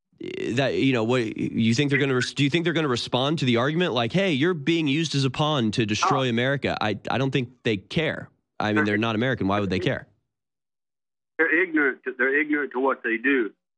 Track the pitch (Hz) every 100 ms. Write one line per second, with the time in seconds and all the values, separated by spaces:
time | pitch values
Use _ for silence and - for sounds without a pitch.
0 | _ - - - 80 120 127 92 135 123
1 | 110 127 110 - - 117 113 117 143 139
2 | 139 127 120 - 143 170 165 160 151 120
3 | - 123 135 165 127 113 135 156 175 117
4 | 117 180 196 135 170 170 139 170 151 147
5 | 160 143 135 - 151 147 110 113 107 107
6 | - 139 131 117 131 135 98 - 107 101
7 | - 117 135 135 120 - 120 101 - 170
8 | 156 - - _ _ - 107 104 104 104
9 | 117 107 131 120 98 104 98 92 135 110
10 | - _ _ _ _ _ _ _ _ _
11 | _ _ _ - 160 160 185 156 139 123
12 | 131 123 131 143 151 147 135 135 135 123
13 | 120 113 139 135 101 - _